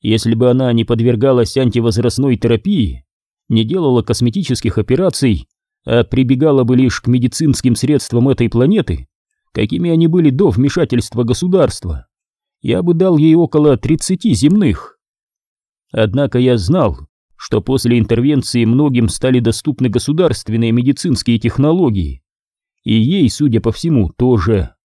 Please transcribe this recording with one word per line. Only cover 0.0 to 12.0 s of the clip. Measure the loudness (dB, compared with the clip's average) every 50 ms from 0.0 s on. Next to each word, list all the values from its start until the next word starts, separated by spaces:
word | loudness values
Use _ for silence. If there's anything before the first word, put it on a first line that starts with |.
Если | 0 0 -2 0 0 -2 0
бы | 2 2 2
она | 2 2 0 0
не | 0 0 0
подвергалась | 0 -2 0 0 0 0 2 2 2 2 2 0 0 0
антивозрастной | 0 0 0 0 0 0 0 0 0 -2 -2 -2 0 0 0 0
терапии, | 0 0 0 0 0 _ -2 0 0 -2 -2 -4 -10 _ _ _ _ _ _ _ _ _ _
не | 0 0 0
делала | 0 -2 -2 0 2 2 0
косметических | 0 -2 -2 -2 -2 -2 -2 -4 -4 -4 -4 -4 -4 -4 -2 -2
операций, | -2 0 0 0 0 -2 -2 0 0 0 0 -2 -4 _ _ _ _ _ _ _ _
а | 0 0 0 0
прибегала | 0 0 0 2 2 2 2 2 2 2 2 2
бы | 2 2
лишь | 2 2 2 0 -2
к | -2
медицинским | -2 0 0 0 -2 -2 -2 -2 0 -2 0 0 0 0
средствам | 0 0 0 0 -2 -2 -2 -2 0 2 2
этой | 2 0 -2 -2
планеты, | 0 0 2 2 2 0 0 -2 -6 -6 -8 _ _ _ _ _ _ _ _ _
какими | _ -4 -4 -4 -2 -4 -2 0
они | 2 2 2
были | 2 2 4 2 2
до | 2 2 2 2
вмешательства | 2 2 0 0 0 0 -2 0 0 -2 -4 -4 -4 -4 -2
государства, | -2 -2 -2 -2 0 2 2 2 0 -2 -6 -8 -8 -8 -8